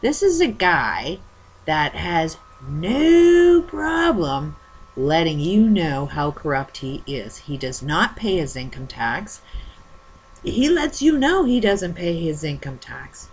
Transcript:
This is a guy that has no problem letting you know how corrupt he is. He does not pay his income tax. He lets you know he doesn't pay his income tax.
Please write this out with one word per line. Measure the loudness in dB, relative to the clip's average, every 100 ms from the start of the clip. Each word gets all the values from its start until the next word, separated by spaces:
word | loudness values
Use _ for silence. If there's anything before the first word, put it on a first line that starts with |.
This | 0 2
is | 2 4
a | 0
guy | 2 2 2 0 -4 -6 -10 -14 -20 -20 -14
that | -4 0 -2
has | -4 -2 -2 -2 -6 -18 -20 -10
no | -6 -2 2 6 8 8 8 8 6
problem | 4 -6 -2 0 2 2 0 -2 -6 -12 -20 -20 -16 -4
letting | 0 2 2 0
you | 0 4 4
know | 4 2 -2 -4
how | -4 -4
corrupt | -4 -4 -4 -4 -10
he | -10 -10 -8
is. | -10 -10 -14
He | -12 -8
does | -8 -8
not | -4 -2 -2 -2
pay | -4 -2
his | -4 -8
income | -12 -12 -14
tax. | -6 -6 -6 -8 -16 -14 -14 -14 -20 -20 -20 -20 -20 _ -12
He | -6 0 2
lets | 2 0 0
you | 2 4
know | 2 2
he | 2 2
doesn't | 2 0 -2
pay | -4 -4 -2
his | -4 -4
income | -6 -6 -10 -12
tax. | -14 -14 -14 -18 -20